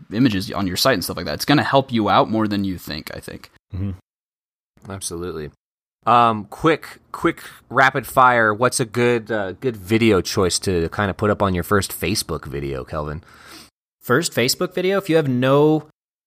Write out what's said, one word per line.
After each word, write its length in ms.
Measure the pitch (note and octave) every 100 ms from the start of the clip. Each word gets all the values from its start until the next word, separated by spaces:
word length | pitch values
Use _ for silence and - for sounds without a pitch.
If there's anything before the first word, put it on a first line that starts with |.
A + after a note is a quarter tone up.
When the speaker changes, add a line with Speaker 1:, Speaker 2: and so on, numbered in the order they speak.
| -
Speaker 1:
images 360 | G2+ C3 G2 -
on 140 | - G2
your 100 | -
site 160 | C3
and 100 | G#2+
stuff 140 | F2 F2
like 80 | F2
that. 80 |
It's 100 | D2
gonna 200 | - D3
help 280 | A2 C#3 C3+
you 160 | A#2 G2+
out 220 | G#2 C#3+
more 180 | A2 G#2+
than 160 | G2+
you 140 | G2 F2
think, 340 | - D2+ -
I 60 | -
think. 320 | - - - _ _ F2+
Speaker 2:
Mm-hmm. 160 | G2 F#2 _ _ _ _ _ _ _ _ G2+
Absolutely. 600 | G2 - E2+ F2+ D#2+ D2 - _ _ _ _ -
Um, 400 | A#2+ A#2 G#2+ G2
quick, 540 | - D#3 D#3 - - _
quick 320 | - E3 - - - _
rapid 380 | A#2+ C3+ C#3 A#2
fire. 460 | - B2+ A#2+ A2
What's 260 | G#2 B2 -
a 60 | A2+
good, 440 | A#2+ A#2+ A#2+ A2
uh, 200 | A2 F#2+
good 240 | F#2 C3 A2
video 460 | F#2 A2 A2+ F#2+
choice 360 | - - F#2 -
to 300 | - F2 E2
kinda 240 | - G2+
put 160 | F2 G#2
up 140 | G2+
on 100 | G2
your 100 | F2+
first 280 | E2 G2+ -
Facebook 540 | - E2 G#2 - D2+ C#2+
video, 380 | C#2 C#2 C2+
Kelvin? 380 | C2 D#2+ D2+ D2+ - - - - - _ _ _
Speaker 3:
First 320 | - B2+ E3+
Facebook 400 | - A#2+ - F3+
video? 240 | - F3+ G3
If 120 | F#3
you 80 | D#3+
have 100 | C#3+
no, 600 | B2 C3 C#3+ D3+ D#3 D3+ _ _ _